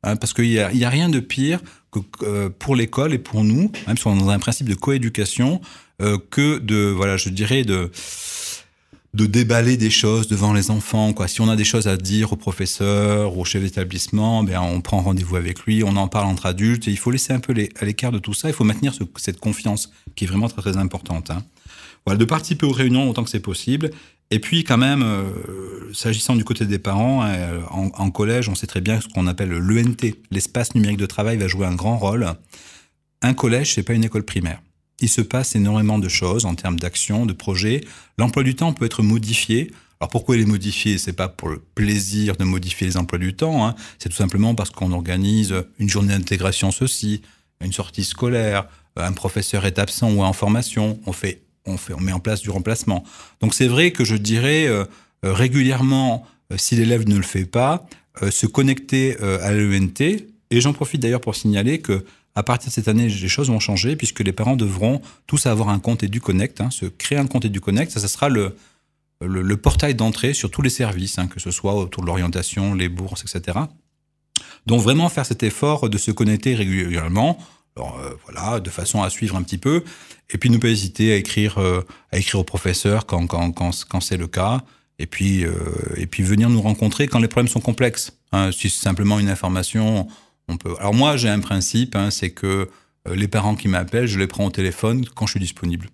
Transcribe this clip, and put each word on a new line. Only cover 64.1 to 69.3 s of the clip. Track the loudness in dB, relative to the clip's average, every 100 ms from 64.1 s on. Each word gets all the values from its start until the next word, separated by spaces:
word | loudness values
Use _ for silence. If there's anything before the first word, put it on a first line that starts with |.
| -2
les | -2
parents | 0 0 2
devront | 0 0 0 0 -4 -20 _
tous | 0 2
avoir | 2 2
un | 0
compte | 0 -2
EduConnect, | 0 -2 0 0 0 -2
hein, | -4
se | -4 -8
créer | -8 -4 -2
un | 0
compte | 0
EduConnect. | -2 -2 0 0 0
Ça, | -4
ça | -4
sera | -2 0
le, | 0 -2 -6 _ _ _ _ _ _
le, | -4